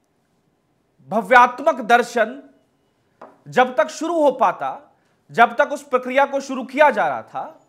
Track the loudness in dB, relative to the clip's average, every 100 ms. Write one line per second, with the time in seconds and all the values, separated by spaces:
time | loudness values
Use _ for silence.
0 | _ _ _ _ _ _ _ _ _ _
1 | -8 -4 4 6 6 2 -2 -2 2 2
2 | 2 -2 -4 -6 -20 _ _ _ _ _
3 | _ _ -20 _ -4 0 0 0 -2 -4
4 | -4 0 0 2 -2 -2 -6 -8 -16 _
5 | _ _ _ 2 2 2 -2 -4 -6 -6
6 | -2 0 0 -2 -6 -10 -6 2 2 2
7 | -2 -4 -10 -12 -14 -16